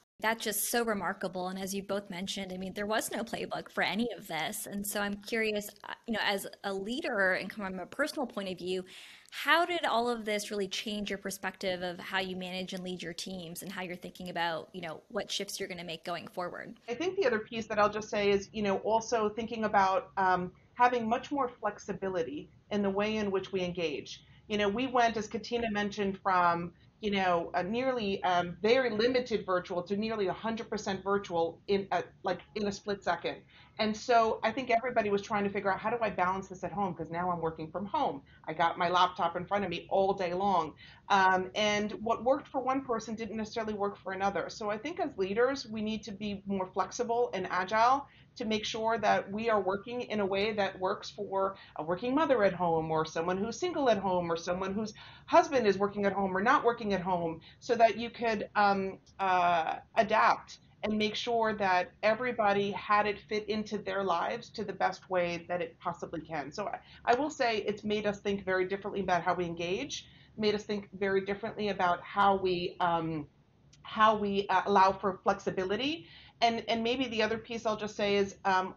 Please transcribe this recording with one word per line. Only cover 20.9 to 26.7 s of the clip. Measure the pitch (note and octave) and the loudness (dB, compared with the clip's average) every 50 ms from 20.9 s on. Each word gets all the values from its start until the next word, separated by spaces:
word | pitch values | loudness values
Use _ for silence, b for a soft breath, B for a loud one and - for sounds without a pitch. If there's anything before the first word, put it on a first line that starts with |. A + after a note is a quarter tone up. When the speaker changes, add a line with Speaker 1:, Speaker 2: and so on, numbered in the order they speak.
| B3 A#3+ A3+ A3 | 6 4 2 2
Speaker 2:
much | A#3 C4 B3 - | 0 0 -2 -2
more | D4 C#4 C4 B3 | -2 0 0 -2
flexibility | - - - G#3 G#3 - - - G3 - G3 F#3+ F#3 F3 E3 - C#3+ D3+ F3+ - - - _ - | -2 -2 -4 -4 -4 -4 -8 -8 -6 -4 -4 -2 0 0 -2 -2 -4 -8 -10 -12 -18 -20 _ -2
in | G#3 G#3 G3+ | 0 2 2
the | G3 | 2
way | F#3+ G3+ G#3 G#3+ A3 | 2 2 2 2 0
in | G#3+ G#3 G3+ | 0 0 2
which | F#3+ F#3+ F#3+ - | 0 0 -2 0
we | G3 F#3+ | -2 -2
engage. | F3+ F3 F3 F3+ E3 D#3 C#3 G#2+ - - - - b b b b b b | -2 -2 -2 -2 -2 -2 -2 -4 -8 -10 -14 -16 b b b b b b
You | G#3+ G#3 | -2 0
know, | G#3 G3+ | 0 2
we | G3+ A#3+ C4 | 2 0 -2
went, | C4 A#3+ B3 A#3 A3+ A3 A3 | 2 4 4 4 4 2 0
as | G3+ - | -4 -4
Katina | - G#3+ G#3+ - A#3+ A#3 A#3 A3+ | -6 -8 -6 -2 -2 -2 0 0
mentioned, | G#3 G3+ G#3 G3+ G3+ G#3+ G3+ G3 F#3+ - | 0 0 -2 -2 -2 -2 -2 -2 -2 -2
from, | - G3 F#3 F3+ F3 E3+ E3+ E3+ F3 F3 | 0 2 4 6 6 4 4 2 -2 -6